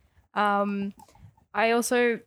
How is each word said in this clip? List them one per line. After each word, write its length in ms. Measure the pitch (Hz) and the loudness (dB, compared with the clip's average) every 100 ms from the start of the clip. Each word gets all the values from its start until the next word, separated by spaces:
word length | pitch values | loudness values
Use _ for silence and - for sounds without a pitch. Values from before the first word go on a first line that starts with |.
| _ _ _ | _ _ _
Um, 600 | - 208 202 202 202 196 - - _ - _ _ 208 | -2 0 0 -2 -4 -6 -10 -20 _ -20 _ _ 0
I 160 | 226 | 2
also, 480 | 240 233 247 240 226 | 2 0 0 2 -2